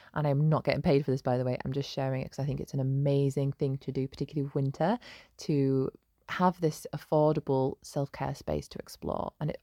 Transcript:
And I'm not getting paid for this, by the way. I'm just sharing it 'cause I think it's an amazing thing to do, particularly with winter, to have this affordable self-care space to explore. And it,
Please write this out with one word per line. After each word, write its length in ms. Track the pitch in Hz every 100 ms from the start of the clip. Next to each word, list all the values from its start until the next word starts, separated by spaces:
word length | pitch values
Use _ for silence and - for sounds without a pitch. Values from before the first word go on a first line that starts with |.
| -
And 140 | - 147
I'm 220 | 139 156
not 160 | 151 -
getting 180 | -
paid 200 | 175 139
for 60 | 139
this, 140 | 131
by 140 | - 123
the 60 | 127
way. 120 | 123 -
I'm 80 |
just 160 | 139 139
sharing 320 | - 135 131
it 80 | -
'cause 100 | -
I 60 | 139
think 140 | 135
it's 160 | - 135
an 40 |
amazing 720 | 131 135 143 139 139 139 139
thing 240 | - 143 135
to 120 | -
do, 160 | 135 131
particularly 360 | - 139 156
with 100 | 139
winter, 460 | 147 135 - 160 240 - - - -
to 520 | - 147 135 135 131 - _ _ -
have 280 | - 185 175
this 280 | 160 - - 147
affordable 800 | - 156 151 156 - 135 131 -
self-care 540 | - 147 139 - 135 135
space 320 | - 76 -
to 100 | -
explore. 540 | - - - 50 - -
And 100 | 151
it, 80 | -